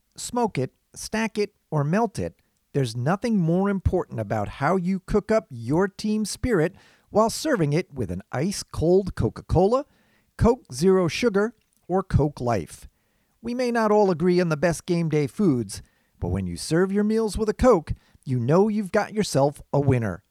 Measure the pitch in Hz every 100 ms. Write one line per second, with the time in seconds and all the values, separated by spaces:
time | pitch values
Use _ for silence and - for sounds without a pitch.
0 | _ - - 240 233 - 127 - _ -
1 | - 220 226 - 202 _ _ 156 143 190
2 | 233 - 85 - _ _ _ 147 127 117
3 | 123 196 247 220 160 175 196 196 - 180
4 | - 123 107 110 101 - 139 190 175 190
5 | - 208 - 220 214 120 113 151 196 -
6 | 214 214 214 - 254 202 151 - _ _
7 | _ 202 220 - 311 247 147 151 180 139
8 | 98 87 - 120 170 196 - - 156 185
9 | 190 - 113 - - - 190 254 294 _
10 | _ _ _ - 214 247 - 123 180 190
11 | 175 - 240 196 214 - _ _ - 185
12 | 185 - 147 - 120 110 78 - - _
13 | _ _ _ _ 226 240 247 233 220 208
14 | 202 165 180 180 175 151 170 160 - 175
15 | 165 151 143 - 202 127 104 - - _
16 | _ _ 87 95 92 85 - 160 190 196
17 | 208 220 220 180 214 208 254 202 151 -
18 | _ _ - 127 120 165 214 208 196 208
19 | 196 214 196 139 139 143 - 143 143 127
20 | 110 87 _